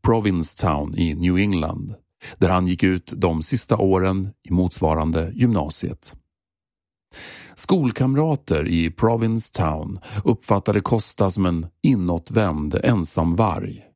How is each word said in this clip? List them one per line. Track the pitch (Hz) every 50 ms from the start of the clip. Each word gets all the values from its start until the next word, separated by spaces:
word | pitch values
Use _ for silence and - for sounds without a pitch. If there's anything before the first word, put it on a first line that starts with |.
Provincetown | - - 113 113 104 104 95 85 80 - - - - 92 76 71 73 - -
i | 98 87 80 73
New | 82 87 90 90
England, | 92 101 104 98 85 78 80 - - - - 107 - _ _ _ _ - - -
där | _ - 87
han | 92 92 92
gick | 90 90 90 -
ut | 92 92 92 - - -
de | - - 87 82 82
sista | - - - 117 - - -
åren | 101 98 95 95 92 92 95 95 95 95 101 - _ _
i | -
motsvarande | - 90 92 87 - - 85 78 78 80 78 80 82 82 82 82 117
gymnasiet. | 127 127 117 113 92 71 78 - - - - - - - - - - _ _ _ _ _ _ _ _ _ _ _ _ _ _ _ _ _ _ - - - - - - - - -
Skolkamrater | - - - 185 180 139 123 - - 127 131 135 139 156 160 147 - _ - - 76 76
i | 87 87 82 82 80
Provincetown | 80 - 113 113 117 113 113 113 113 113 - - - - 92 78 76 78 78 78 - 95 - - - 104 98
uppfattade | - 117 - - - 107 98 - - 104 104
Costa | - - 117 110 - - - - 104 95
som | 92 104 98
en | 90 87 82 82 82 _ _ -
inåtvänd | 151 131 104 90 87 87 82 - - 107 113 107 92 76 76 76 76 - - -
ensamvarg. | 120 120 98 80 - - - 82 85 85 85 113 101 80 - - 52 57 - - _ _